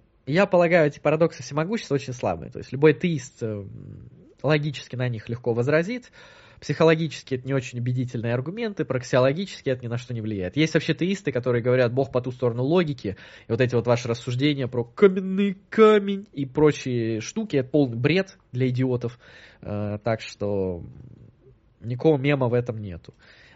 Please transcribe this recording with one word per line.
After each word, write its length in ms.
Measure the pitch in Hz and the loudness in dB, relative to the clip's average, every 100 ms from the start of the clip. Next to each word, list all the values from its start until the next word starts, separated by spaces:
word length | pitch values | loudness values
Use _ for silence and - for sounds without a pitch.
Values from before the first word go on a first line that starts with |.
| _ _ - | _ _ -2
я 200 | 160 196 | 2 4
полагаю, 420 | 180 170 175 151 | 4 6 6 4
эти 120 | - | 2
парадоксы 440 | 151 156 165 - | 0 2 2 0
всемогущества 520 | 123 143 165 226 - 139 | -8 -4 -2 -4 -2 -4
очень 180 | 123 | -4
слабые. 380 | 123 107 85 - | -4 -4 -4 -8
То 80 | - | -14
есть 120 | - | -10
любой 220 | 139 156 | 4 6
теист, 480 | 156 180 156 - - | 6 0 -2 -6 -8
э, 240 | 113 104 98 110 95 101 - - - _ | -6 -6 -10 -16 -18 -18 -20 -20 -20 _
логически 520 | 135 156 151 135 - 120 | 0 0 0 -8 -10 -6
на 140 | 127 | -4
них 200 | 113 - | -4 -8
легко 240 | 120 120 | -6 -2
возразит, 580 | 117 120 156 175 247 - - - - - - | 0 2 2 0 -6 -12 -20 -20 -20 -20 -16
психологически 760 | - 147 165 160 160 - - 131 | -6 2 4 4 0 -6 -8 -6
это 120 | 131 | -2
не 60 | |
очень 260 | 135 127 123 | -4 -4 -6
убедительные 540 | 123 123 127 120 117 | -4 -2 -4 -4 -2
аргументы, 520 | 123 135 208 226 202 147 | -2 -4 -6 -8 -6 -4
праксиологически 840 | 127 127 131 131 151 196 - 139 | -4 0 4 4 2 -6 -6 -4
это 140 | 127 | -4
ни 40 | 120 | -4
на 100 | 117 | -8
что 160 | - | -6
не 80 | 117 | -6
влияет. 360 | 107 104 90 139 | -4 -4 -4 0
Есть 160 | 160 | 2
вообще 200 | 160 156 | 2 0
теисты, 380 | 156 175 196 - | -2 -2 -2 -4
которые 320 | 131 127 120 | -4 0 0
говорят: 300 | 120 127 123 | 2 4 2
«Бог 180 | 123 131 | 2 0
по 100 | 123 | -2
ту 100 | 127 | -4
сторону 320 | 123 123 117 | -2 -2 0
логики», 520 | 131 180 160 139 101 90 - - - | 0 2 0 -4 -6 -8 -14 -16 -4
и 40 | |
вот 100 | 113 | 0
эти 140 | 123 120 | 2 2
вот 120 | 117 | 2
ваши 200 | 117 117 | 0 0
рассуждения 600 | 117 - 123 147 139 123 | -6 -4 -2 0 -2 -4
про 160 | 123 | -6
«каменный 720 | 117 - 202 190 190 190 202 185 - | -6 4 4 4 -4 -2 -2 -4 -4
камень» 580 | - 214 214 196 196 208 | 4 6 6 2 -6 -8
и 120 | - 135 | -8 -6
прочие 760 | 139 151 147 135 123 113 113 | 2 4 2 -2 -2 -2 -4
штуки — 340 | 117 - 214 143 | -6 -8 -2 -2
это 140 | 127 | 0
полный 280 | 151 135 117 | 2 2 0
бред 400 | 127 180 185 - _ | 0 0 -2 -10 _
для 160 | 123 127 | -2 -2
идиотов. 500 | 123 131 123 120 - - - - - | 0 0 0 -4 -10 -20 -20 -20 -16
Э, 380 | - 104 104 104 | -8 -6 -6 -4
так 180 | 117 110 | -2 -4
что 640 | - - 104 101 92 85 - - - - - _ - _ _ _ | -6 -6 -4 -2 -2 -4 -10 -18 -20 -20 -20 _ -20 _ _ _
никакого 360 | 113 123 160 147 | -10 0 2 4
мема 320 | 139 143 123 | 2 2 2
в 40 | |
этом 240 | 123 123 110 | 0 -2 -8
нету. 360 | 104 82 - - _ - - | -8 -12 -16 -20 _ -20 -20